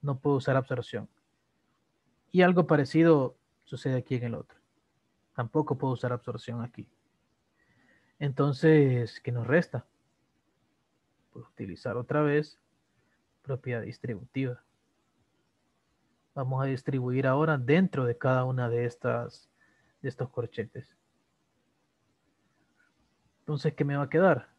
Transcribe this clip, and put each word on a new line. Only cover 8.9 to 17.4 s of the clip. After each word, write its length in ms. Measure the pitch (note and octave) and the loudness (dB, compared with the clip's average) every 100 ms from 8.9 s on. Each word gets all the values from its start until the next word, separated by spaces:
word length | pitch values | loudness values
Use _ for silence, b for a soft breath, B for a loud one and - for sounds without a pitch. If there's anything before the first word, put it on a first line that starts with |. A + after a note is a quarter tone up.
| B2+ A#2 - | 4 -2 -8
¿qué 100 | - | -8
nos 160 | A#2+ A2+ | -6 2
resta? 380 | D#3 E3+ B2 - _ _ _ _ _ _ _ _ _ _ _ _ _ _ | 2 2 -8 -12 _ _ _ _ _ _ _ _ _ _ _ _ _ _
Pues 140 | - A#2+ | -20 -20
utilizar 480 | _ G#2 F2 C3 G#2+ | _ -14 -10 -8 -8
otra 280 | B2 D3 | -4 0
vez 360 | D3+ D3 D3+ _ _ _ _ _ _ _ _ _ | 2 0 -2 _ _ _ _ _ _ _ _ _
propiedad 420 | - C3 - A#2+ | -10 -8 -6 -8
distributiva. 760 | G#2+ A2+ B2 G#2+ B2 - C3+ B2 _ _ _ _ _ _ _ _ _ _ _ _ _ _ _ _ _ | -8 -10 -10 -10 -10 -6 -6 -6 _ _ _ _ _ _ _ _ _ _ _ _ _ _ _ _ _
Vamos 300 | - C3 C3 | -8 -6 -2
a 20 | C3+ | -2
distribuir 640 | C3+ - C3+ B2 B2+ C3+ | -4 -4 -4 -2 0 2
ahora 300 | C3+ | 2